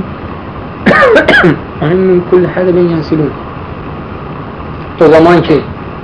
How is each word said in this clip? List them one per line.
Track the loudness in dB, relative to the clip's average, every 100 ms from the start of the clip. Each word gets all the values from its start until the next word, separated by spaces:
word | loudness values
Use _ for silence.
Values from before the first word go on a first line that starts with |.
| -4 -10 -12 -12 -12 -12 -12 -4 0
<coughs> | 4 4 4 4 4 4 2 -4 -4
hum | 0 2
min | 4 2
kulli | 2 2 2
hədbin | 0 0 2 2
yənsilun." | 0 -2 -2 -2 -4 -12 -12 -12 -12 -12 -12 -12 -12 -12 -12 -12 -12 -12 -12 -10 2
O | 6
zaman | 6 6 4
ki, | 4 0 -2 -10 -12 -12